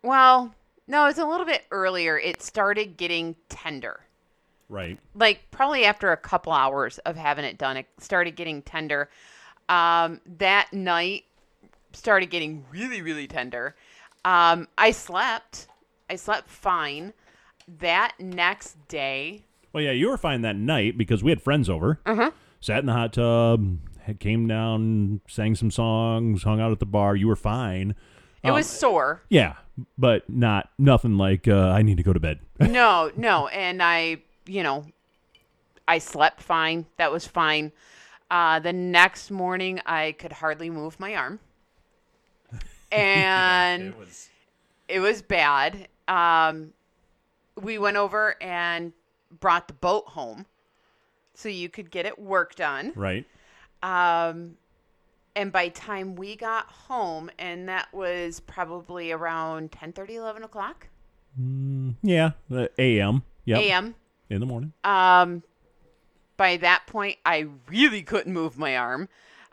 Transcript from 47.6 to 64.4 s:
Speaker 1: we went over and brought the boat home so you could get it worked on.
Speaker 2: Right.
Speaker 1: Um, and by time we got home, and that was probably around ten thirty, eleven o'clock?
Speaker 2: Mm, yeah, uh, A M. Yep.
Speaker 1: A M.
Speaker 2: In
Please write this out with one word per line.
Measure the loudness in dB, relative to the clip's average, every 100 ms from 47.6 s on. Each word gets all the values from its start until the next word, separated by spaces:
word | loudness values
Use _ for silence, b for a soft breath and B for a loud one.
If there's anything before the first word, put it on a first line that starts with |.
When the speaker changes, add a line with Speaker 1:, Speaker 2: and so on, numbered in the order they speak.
Speaker 1:
we | -10 -2
went | 0 0
over | 0 0 -2 -2
and | -8 -4 -4 -4 -8 _ _ _ _ -2
brought | 2 2 0
the |
boat | -4 -2 -2 -4
home | -12 -12 -14 -20 _ _ _ _ _ _ _ _
so | _ -12
you | -10 -10
could | -12 -12
get | -8
it | -8 -10
worked | -2 0 0 -4
on. | -4 -4 -8 -6
Speaker 2:
Right. | -4 -4 -8 b b b b _
Speaker 1:
Um, | -4 0 2 2 0 -6 -16 -20 _ _ _ _ _ _ _ -8
and | -2
by | -2 -2
time | -8 -10 -10 -10 -12
we | -14
got | -10 -6 -6 -8
home, | -20 _ -6 -6 -8 -12 -14
and | -12 -10 -8
that | -8 -8
was | -8 -6 -6 -8 -12
probably | -16 -10 -10 -10 -14 -12 -8
around | -6 -6 -6 -8 -8 -12
ten | -16 -18
thirty, | -16 -16 -12
eleven | -12 -12
o'clock? | -16 -12 -12 -12 -20 _ _ _ _ -10
Speaker 2:
Mm, | -8 -6 -6 -6 -6 -4
yeah, | 0 2 2 -2 -8
uh, | -6 -4 0
A | 2 4
M. | 2 0 -4 -12
Yep. | -2 0
Speaker 1:
A | 2
M. | 0 -2 -14 _ _ _
Speaker 2:
In | -6